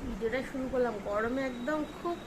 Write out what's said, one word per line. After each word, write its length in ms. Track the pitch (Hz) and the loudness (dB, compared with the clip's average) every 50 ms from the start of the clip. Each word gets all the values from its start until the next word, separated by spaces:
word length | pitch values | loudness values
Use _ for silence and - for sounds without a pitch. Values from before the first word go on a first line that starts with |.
| - 254 | -4 -4
ভিডিওটা 320 | 233 196 220 220 226 262 262 - | -4 0 0 2 2 0 -2 -2
শুরু 160 | - 262 262 254 | -2 -2 -2 2
করলাম। 220 | 254 262 247 233 214 202 190 202 | 4 4 4 4 2 -2 -2 0
গরমে 300 | 202 208 220 233 254 269 269 269 | 2 2 2 2 2 0 0 0
একদম 300 | 247 240 240 277 311 311 294 - - - | -2 -2 0 0 2 2 0 -2 -4 -4
খুব 180 | - 349 339 339 - | -2 -2 -2 -2 -4